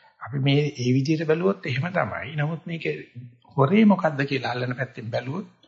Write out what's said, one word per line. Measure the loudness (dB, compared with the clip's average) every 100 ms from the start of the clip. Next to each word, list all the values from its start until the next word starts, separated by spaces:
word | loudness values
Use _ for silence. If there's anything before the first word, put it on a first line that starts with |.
| _ -18
අපි | -8 -2
මේ | 2 4 2
ඒ | -2 0
විදිහට | 2 2 0 2
බැලුවොත් | 2 2 0 -4
එහෙම | -4 -4
තමයි. | -2 -4 -4 -8
නමුත් | -4 -4 -4
මේකේ | -8 -8 -6 -8 -10 -18 -18 -20 _
හොරේ | 2 4 6
මොකද්ද | 6 6 2 0
කියලා | -2 -2 -2
අල්ලන | -4 -4
පැත්තෙන් | -4 -6 -8 -6
බැලුවොත් | -6 -6 -8 -10 _